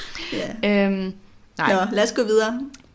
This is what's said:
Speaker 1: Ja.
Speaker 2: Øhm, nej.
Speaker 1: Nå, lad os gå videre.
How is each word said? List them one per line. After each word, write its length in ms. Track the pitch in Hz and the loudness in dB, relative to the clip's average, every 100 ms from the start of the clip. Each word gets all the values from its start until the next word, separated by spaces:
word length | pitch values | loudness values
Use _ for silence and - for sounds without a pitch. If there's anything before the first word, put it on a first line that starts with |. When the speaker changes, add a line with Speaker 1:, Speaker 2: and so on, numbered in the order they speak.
| - - - 196 175 220 | -12 -12 -8 -6 -6 -2
Speaker 1:
Ja. 240 | 208 202 196 | 0 2 2
Speaker 2:
Øhm, 280 | 190 190 - - - - - | 0 -4 -8 -18 -20 -16 -2
nej. 140 | 165 | 2
Speaker 1:
Nå, 80 | 190 196 | 2 2
lad 100 | 208 | 2
os 100 | 233 | 2
gå 100 | 254 | 2
videre. 380 | 214 220 220 247 277 - - | 2 4 2 -2 -8 -14 -20